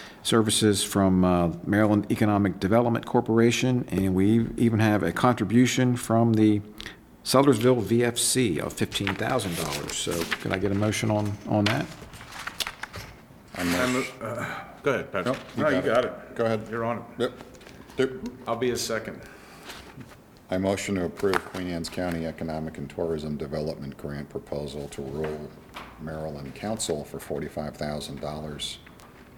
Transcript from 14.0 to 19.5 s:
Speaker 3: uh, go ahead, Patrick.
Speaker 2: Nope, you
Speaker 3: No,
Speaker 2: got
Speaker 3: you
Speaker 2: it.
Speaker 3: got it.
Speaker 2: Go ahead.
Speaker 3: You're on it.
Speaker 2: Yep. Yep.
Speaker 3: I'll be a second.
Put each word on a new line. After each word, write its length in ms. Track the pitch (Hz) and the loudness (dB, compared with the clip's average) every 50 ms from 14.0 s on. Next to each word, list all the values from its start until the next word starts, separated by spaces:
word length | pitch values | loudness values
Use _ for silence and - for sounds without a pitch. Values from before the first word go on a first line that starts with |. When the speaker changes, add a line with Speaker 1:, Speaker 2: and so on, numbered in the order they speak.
| 127 - - - | -2 -4 -8 -10
Speaker 3:
uh, 240 | 113 110 117 117 117 - - - - - - - - | -8 -8 -8 -6 -8 -8 -8 -10 -12 -14 -10 -4 -2
go 80 | 143 | 0
ahead, 200 | 127 98 - - | 0 0 -2 -4
Patrick. 240 | - 98 87 123 135 | -4 -2 -2 -2 -2
Speaker 2:
Nope, 80 | - - - - | -4 -6 -8 -4
you 80 | - 151 | 0 2
Speaker 3:
No, 60 | 151 | 2
Speaker 2:
got 120 | 139 - - | 2 2 2
Speaker 3:
you 60 | 139 | 2
Speaker 2:
it. 40 | 110 | 2
Speaker 3:
got 100 | 123 120 | 2 2
it. 300 | 104 - - - - - | 0 -2 -8 -14 -8 -4
Speaker 2:
Go 100 | - 117 | 0 0
ahead. 220 | 113 113 104 95 101 | 0 0 0 -4 -6
Speaker 3:
You're 160 | 110 117 113 | -6 -4 -2
on 120 | 117 117 | -2 -4
it. 60 | 101 85 - - | -4 -8 -10 -6
Speaker 2:
Yep. 140 | - 117 127 - - - - - - - - - - - - - | -4 -4 -4 -4 -8 -18 -20 -20 -20 -20 -20 -20 -20 -20 -6 -2
Yep. 140 | - 131 135 131 - - 131 - - - | 0 0 0 0 -4 -10 -10 -12 -8 -6
Speaker 3:
I'll 80 | 117 117 | -4 -2
be 140 | 113 127 123 | 0 0 0
a 80 | 117 | 0
second. 420 | - - - 113 107 - - - - - - - - - - | -2 -2 -4 -4 -4 -6 -8 -12 -14 -16 -18 -20 -20 -20 -20